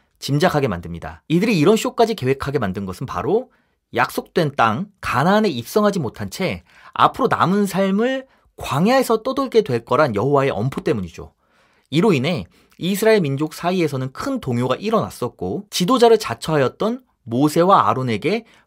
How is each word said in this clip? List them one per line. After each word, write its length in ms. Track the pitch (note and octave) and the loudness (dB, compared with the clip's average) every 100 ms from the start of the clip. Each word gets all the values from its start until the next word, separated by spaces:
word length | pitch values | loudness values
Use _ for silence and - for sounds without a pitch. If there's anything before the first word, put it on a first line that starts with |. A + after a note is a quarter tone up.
| _ _ | _ _
짐작하게 480 | - C#3+ F3 D3+ C3+ | -2 0 2 0 -2
만듭니다. 560 | F2 F2 E2+ D#2+ - _ | -4 -8 -12 -14 -16 _
이들이 300 | E3 A#3+ G3 | 0 2 2
이런 180 | D3 A3 | 4 2
쇼까지 400 | B3+ - A3+ A3 | 0 0 0 0
계획하게 420 | B2+ C3+ - C#3 | -2 -2 -2 -4
만든 280 | G2+ G2 G2 | -4 -6 -8
것은 200 | F2+ C#3 | -10 -8
바로 460 | F2+ A2 G#3 B3+ _ _ _ _ | -6 -2 -2 -4 _ _ _ _
약속된 600 | A2 B2+ - - - D#3 - | -2 -2 -2 -4 -2 -2 2
땅, 320 | A2+ A2 G#3 _ | 0 0 -6 _
가나안에 480 | - A2+ D#3+ G#3 G#3+ | -4 0 2 2 0
입성하지 520 | B2 A2+ G#3+ G#3 G3 | -2 -4 0 0 0
못한 280 | A#2+ - G2+ | -6 -8 -12
채 360 | - F3+ F#2 - - - | -6 -6 -6 -12 -20 -16
앞으로 360 | - C#3 - C4+ | 2 2 2 0
남은 380 | G#3 D3 G3 G3+ | 2 2 2 0
삶을 600 | F#3 G3 G3 A#3+ C4 C4 _ _ - | 0 0 0 0 -2 -8 _ _ -14
광야에서 640 | - C3+ F#3+ C4 B3+ A3 | -6 0 2 2 2 0
떠돌게 400 | C4 C4+ C4+ A3+ | -2 -4 2 2
될 220 | G3+ A#2 | 2 -2
거란 320 | - B2+ D3+ G2+ | 0 2 2 2
여호와의 340 | C3 C#3+ C3+ | 2 2 2
엄포 320 | G2+ B2+ F#3 | 0 -4 -4
때문이죠. 520 | F3+ B2 F2 - D#2 _ _ _ _ _ _ | -4 -4 -4 -12 -18 _ _ _ _ _ _
이로 240 | C#3+ G#3+ | 2 2
인해 340 | D3 C#3 D#3+ E2+ _ _ _ | 2 0 -4 -8 _ _ _
이스라엘 420 | E3 G3 A3 A3 | -4 0 4 4
민족 340 | D3+ C3+ D#3 | 2 -2 -4
사이에서는 580 | - E3+ F#3 D#3 C3 C3 | -4 -2 0 0 -2 -6
큰 280 | - C#4 C4+ | -8 -6 -6
동요가 340 | C3 A#2+ B2 | -4 -2 0
일어났었고, 920 | B2 G3+ A3+ G#2 - A#2+ - F2+ G#2 - | -2 0 -2 -2 -6 -8 -6 -6 -6 -8
지도자를 480 | - F3+ B3+ A#3 A3 | -4 2 4 6 6
자처하였던 840 | - - - D#3 B2+ - G3+ B3+ - _ | 2 -8 -2 0 0 0 -4 -4 -10 _
모세와 680 | - A#2 D3 D#3+ F3+ F#3 G#2 | -6 0 2 2 4 6 4
아론에게 560 | A#2+ B2+ G#2+ C#3 A3 - _ | 0 -2 -2 -2 -4 -6 _